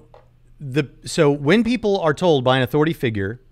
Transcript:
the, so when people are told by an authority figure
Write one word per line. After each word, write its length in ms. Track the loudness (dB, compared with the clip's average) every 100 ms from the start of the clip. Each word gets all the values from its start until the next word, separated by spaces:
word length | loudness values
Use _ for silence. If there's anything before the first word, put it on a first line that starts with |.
| _ -20 _ _ _ -18
the, 300 | -8 -4 -4 -8
so 260 | -6 0 2
when 340 | 2 2 2
people 340 | 2 -2 -2 -2
are 140 | -2
told 300 | 0 2 2
by 120 | 2 0
an 40 |
authority 300 | 0 0 0
figure 480 | -2 -4 -4 -6 -10 _